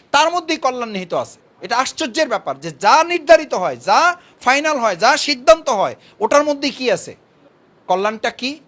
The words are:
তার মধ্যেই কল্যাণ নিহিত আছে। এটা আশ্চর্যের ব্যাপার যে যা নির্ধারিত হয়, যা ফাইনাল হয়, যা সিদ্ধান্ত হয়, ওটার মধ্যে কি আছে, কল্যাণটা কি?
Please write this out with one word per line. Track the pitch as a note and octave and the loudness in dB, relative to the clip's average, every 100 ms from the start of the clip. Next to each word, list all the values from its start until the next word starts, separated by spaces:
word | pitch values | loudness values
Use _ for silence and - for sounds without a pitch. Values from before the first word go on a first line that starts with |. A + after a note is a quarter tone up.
| _ | _
তার | C#4+ D#4 | 0 2
মধ্যেই | F4 E4 D#4 | 0 -4 -4
কল্যাণ | C4+ B3+ A#3 | -2 -4 -6
নিহিত | G3+ F3+ | -8 -6
আছে। | D#3 A#2 - _ _ | -6 -6 -10 _ _
এটা | F3+ A#3 | -4 -2
আশ্চর্যের | C4 - D4+ A3 D4+ | -2 -4 -6 -4 -2
ব্যাপার | G#3 - C3+ | -4 -6 -10
যে | E3 | -10
যা | C#3 G3+ C#4 | -2 4 4
নির্ধারিত | E4+ F4 D4+ D#4+ D4 | 4 -2 4 4 4
হয়, | A#3 F3 B2 | -4 -4 -4
যা | C#3 A3+ E4+ F4 _ _ | 0 2 2 0 _ _
ফাইনাল | A#3+ C#4 D#4 D4+ | -2 0 0 -2
হয়, | A3+ F3+ | -2 0
যা | A3 D4 | 2 2
সিদ্ধান্ত | - C#4 C#4 D#4+ D#4 | -2 0 4 4 2
হয়, | A3 D#3 A2+ _ _ | -2 -2 -4 _ _
ওটার | G#3 D4 | 0 2
মধ্যে | D4 C#4+ C#4 | 2 -2 -6
কি | C4 B3+ | -4 -4
আছে, | F#3+ - - _ _ _ _ _ _ - | -4 -6 -18 _ _ _ _ _ _ -4
কল্যাণটা | F#3 G#3 A3 A#3+ | -2 -2 -4 -6
কি? | A3+ B3 D4+ | -6 -8 -10